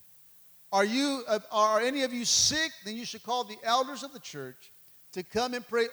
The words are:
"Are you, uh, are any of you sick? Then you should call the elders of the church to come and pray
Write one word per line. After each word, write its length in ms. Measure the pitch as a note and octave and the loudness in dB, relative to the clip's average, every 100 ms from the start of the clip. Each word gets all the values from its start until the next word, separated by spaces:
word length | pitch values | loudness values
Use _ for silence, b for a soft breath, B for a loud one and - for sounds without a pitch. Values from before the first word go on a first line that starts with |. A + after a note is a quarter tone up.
| - - - - - - - | -20 -20 -20 -20 -20 -20 0
"Are 120 | G3 | 2
you, 400 | G#3 A#3+ C#4+ C4+ A#3 | 4 4 0 0 -2
uh, 140 | G#3+ - | -2 -2
are 300 | A3 G#3+ G#3+ | 0 4 4
any 220 | A#3+ C#4 | 2 0
of 80 | C4 | -2
you 120 | A#3+ | -2
sick? 480 | A#3 - - D4 D#4+ - | 0 4 4 2 -2 -4
Then 120 | G3 A3 | -10 -10
you 80 | |
should 180 | A3+ A3 | -10 -10
call 220 | - B3 | -4 -2
the 140 | G#3+ G#3+ | -2 -6
elders 400 | A3+ A#3+ C4 C4+ | 0 2 2 -4
of 100 | C4+ | -10
the 80 | C4+ | -12
church 500 | - D3 C3 B2+ - - - B B | -14 -10 -10 -12 -20 -20 -20 B B
to 100 | - | -10
come 320 | F3+ G#3+ B3 | -4 -2 0
and 120 | B3 G3 | -2 -2
pray 220 | A#3 A#3 | 0 0